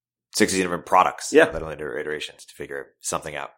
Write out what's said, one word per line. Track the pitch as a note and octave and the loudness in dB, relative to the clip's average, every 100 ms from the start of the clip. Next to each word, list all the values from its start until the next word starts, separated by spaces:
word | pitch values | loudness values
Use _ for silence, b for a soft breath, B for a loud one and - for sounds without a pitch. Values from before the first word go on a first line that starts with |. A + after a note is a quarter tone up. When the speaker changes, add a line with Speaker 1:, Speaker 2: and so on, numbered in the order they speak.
| _ _ _ - | _ _ _ 0
Speaker 1:
sixteen | A2 F#2+ | 2 2
different | F2+ E2+ - | -2 -4 2
products, | F#2 - - - | 4 4 0 2
Speaker 2:
Yeah. | C#3+ E3 | 4 4
Speaker 1:
let | D#2+ | 2
alone | D#2 D2 | -8 -8
their | D2+ D2 | -8 -6
iterations | D2+ D2+ - - - | -6 -8 -10 -16 -20
to | - | -16
figure | C#2+ C#2+ B1+ _ | -10 -10 -12 _
something | - E2 D#2 D2 | -8 -6 -6 -10
out. | C#2+ | -12